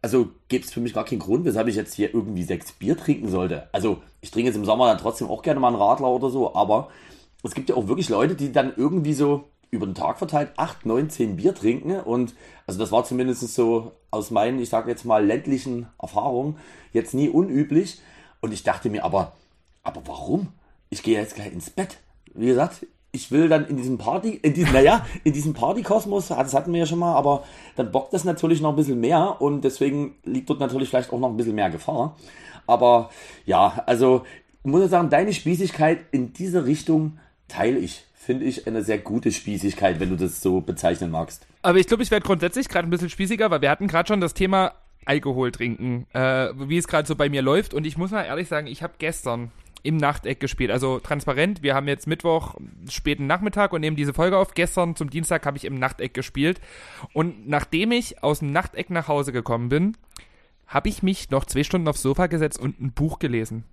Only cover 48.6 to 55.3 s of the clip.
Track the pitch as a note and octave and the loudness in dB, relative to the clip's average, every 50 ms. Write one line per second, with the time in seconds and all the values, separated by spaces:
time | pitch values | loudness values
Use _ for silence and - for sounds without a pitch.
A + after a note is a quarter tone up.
48.6 | D3+ C3+ D3 - E3 E3+ - _ D#3 D#3 E3 - - C3 A#2 A#2+ A#2+ A#2+ - - | -6 -6 -12 -10 -10 -12 -10 _ -6 -6 -6 -4 -6 -4 -4 -4 -6 -10 -12 -18
49.6 | - - - - - C#3+ D#3+ D#3 D3 C#3+ D3 - - A#2+ C3+ - - C3+ - - | -20 -20 -20 -8 -4 -2 0 2 2 0 0 -2 -4 -6 -4 -4 -4 -6 -2 -2
50.6 | B2+ A#2 A2 B2+ C3 C3+ C3 B2+ - - D3 C#3+ C3+ D3 C3+ C3 D#3+ G3 G#3 F3 | 0 0 0 0 0 0 -2 -2 -4 -4 -6 -4 -2 -2 0 0 0 0 0 -2
51.6 | D3 C#3+ C3+ C3+ C#3+ C#3+ C#3 C#3 - D3 D#3+ D#3+ - E3+ D#3+ D#3+ - - - - | -2 0 0 0 0 -2 -4 -4 -2 -6 -6 -2 0 0 0 0 0 -6 -12 -14
52.6 | C2+ - - - - C#3+ - - - D3 D3 - C#3 C3+ D#3+ F3+ G3+ G#3 - G3+ | -18 -18 -20 -18 -14 -12 -10 -4 -2 -2 -2 -2 0 -2 0 0 0 -2 2 2
53.6 | G3+ G3 F3 D#3+ D3+ D#3 D#3 D3 D3 C#3+ C3+ D3+ E3 F#3 F#3 F#3+ F#3+ - - - | 0 2 0 -2 -2 -2 -2 0 -2 -2 0 2 2 2 4 2 2 0 0 -2
54.6 | E3+ F3 - F#3 F3 E3+ E3 - D#3 C#3+ C3 D#3+ E3 - | -2 0 2 0 0 0 -2 -4 -6 -6 -4 -6 -2 0